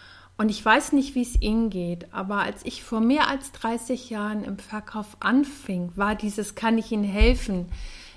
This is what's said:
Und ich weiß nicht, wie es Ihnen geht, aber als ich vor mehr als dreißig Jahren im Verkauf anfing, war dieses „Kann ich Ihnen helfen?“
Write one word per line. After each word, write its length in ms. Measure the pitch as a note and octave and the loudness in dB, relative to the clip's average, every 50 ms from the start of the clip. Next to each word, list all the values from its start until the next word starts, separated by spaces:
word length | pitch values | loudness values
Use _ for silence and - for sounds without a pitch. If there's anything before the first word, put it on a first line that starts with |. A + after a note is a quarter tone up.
| - - - - - - _ | -20 -20 -20 -20 -20 -12 _
Und 140 | - G#3+ A3 | 0 0 0
ich 160 | G#3 - - | 0 2 4
weiß 280 | A3 A3 C#4+ - - - | 4 6 6 4 4 2
nicht, 200 | C#4 C4 C#4 - | 2 2 2 0
wie 80 | B3+ | -2
es 180 | B3 - - - - | -2 0 2 2 2
Ihnen 260 | G#3+ G#3+ A3+ A3+ A3 | 2 2 2 2 0
geht, 420 | F#3+ F#3 F3 F3 F3 E3+ F3 - | 0 -2 -4 -4 -4 -6 -8 -10
aber 280 | - F#3 F#3+ F#3+ G#3 G3+ | -8 -8 -6 -2 -2 -2
als 260 | F3+ - - - - | -2 -2 -4 -8 -10
ich 180 | - - - - | -10 -10 -10 -8
vor 180 | - A#3 A3 | -4 0 2
mehr 260 | A3+ A#3 C4+ D4+ - - | 4 4 6 6 4 4
als 240 | C#4 C4+ - - | 2 0 -4 -10
dreißig 580 | - - - A3+ A#3 A#3 - - B3+ B3 - - | -10 -6 -4 -4 -4 -4 -4 -4 -6 -6 -6 -8
Jahren 340 | A3+ G#3 G#3 G#3 G#3+ G#3+ - | -6 -6 -4 -4 -4 -6 -6
im 140 | - G3 G3+ | -6 -8 -10
Verkauf 600 | - - G#3+ G#3+ - - - - G#3 - - - | -10 -10 -10 -10 -10 -8 -10 -10 -10 -10 -8 -4
anfing, 720 | - F#2+ A#3+ C4+ C#4+ C#4 - - - - F#3+ F3+ F3 F3 F3 | 0 4 4 4 4 2 -2 -10 -8 -6 -4 -4 -4 -4 -2
war 200 | G3 G3+ G#3 G#3+ | 0 0 0 0
dieses 400 | G#3 - G#3 G3 - G#3 G3+ - | 0 -2 -4 -2 -4 -4 -6 -4
„Kann 240 | - - A3+ A3+ A3+ | -2 2 2 4 2
ich 120 | A3 - | 2 0
Ihnen 120 | A#3 G#3 G#3 | 0 0 0
helfen?“ 640 | G3 F#3+ G#3 A3 A#3 B3+ - - - F#3+ F3+ F3 F3 - - - - - - - - - | 0 4 6 6 6 6 4 2 -2 -2 -2 -4 -6 -8 -10 -10 -12 -12 -14 -18 -18 -16